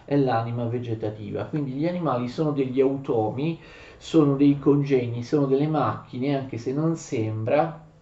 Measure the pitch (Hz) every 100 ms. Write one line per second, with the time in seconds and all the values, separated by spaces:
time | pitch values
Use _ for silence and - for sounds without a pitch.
0 | - 143 131 113 117 120 117 120 117 110
1 | 107 107 104 101 - 156 135 131 165 180
2 | 156 123 123 - 151 139 127 127 135 135
3 | 143 117 107 117 156 165 - - - -
4 | - 165 143 135 143 143 147 143 143 131
5 | 120 120 120 151 135 135 151 156 113 110
6 | - 123 139 135 131 117 127 143 160 160
7 | - 127 110 110 110 143 165 - - -